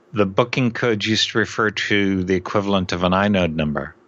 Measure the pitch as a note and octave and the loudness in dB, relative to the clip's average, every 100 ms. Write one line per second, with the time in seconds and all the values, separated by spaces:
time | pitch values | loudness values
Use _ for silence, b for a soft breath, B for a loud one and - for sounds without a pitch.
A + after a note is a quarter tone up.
0 | _ - F#2+ F#2+ B2 - B2 A2+ B2 G#2+ | _ 0 0 2 0 2 0 0 -2 0
1 | G#2 G#2+ - A#2 G2+ - G#2+ - - G#2 | 0 0 0 0 -2 0 -2 -2 0 2
2 | G2 G2 F2+ F#2+ - G#2+ G2+ G2 F2+ F2+ | 2 0 0 0 0 -2 0 0 0 0
3 | F2+ F#2 G2+ G2 F2 D#2 D2+ C#2+ D2 - | 2 2 2 2 0 0 -2 -2 -8 -14